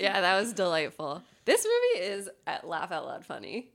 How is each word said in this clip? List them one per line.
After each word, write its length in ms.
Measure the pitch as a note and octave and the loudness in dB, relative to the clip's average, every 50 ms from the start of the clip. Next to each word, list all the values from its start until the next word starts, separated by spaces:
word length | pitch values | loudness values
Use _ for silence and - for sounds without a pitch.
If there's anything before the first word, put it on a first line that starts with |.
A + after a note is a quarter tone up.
Yeah, 220 | F#3+ G3+ F#3 G3 F3+ | 0 2 2 4 4
that 180 | F3+ F#3+ F#3+ | 4 4 4
was 140 | G#3+ A#3+ G#3+ | 2 0 0
delightful. 680 | G3 F#3+ F3 E3 D#3+ D3+ - - - D#3 C#3 D3 F3 - _ _ _ - | 0 0 2 2 2 0 -2 -4 -8 -8 -6 -6 -8 -12 _ _ _ 2
This 200 | - E4+ A#4 - | 2 4 4 4
movie 380 | G#4+ A#4+ A#4+ B4 B4 A#4 - F3+ | 2 2 4 4 2 2 2 -2
is 220 | G3+ G3+ G3+ G3 - - _ - | -4 -4 -6 -8 -12 -16 _ -8
at 200 | - D3 - - | -6 -6 -6 -6
laugh 240 | E3+ E3 D#3 E3 F3 | -6 -6 -6 -4 -4
out 140 | F3 D#3 - | -4 -6 -6
loud 180 | C3 - - - | -6 -10 -12 -12
funny, 440 | - D3 B2 G2+ - - A#3 B3 - | -12 -12 -12 -10 -10 -10 -10 -10 -12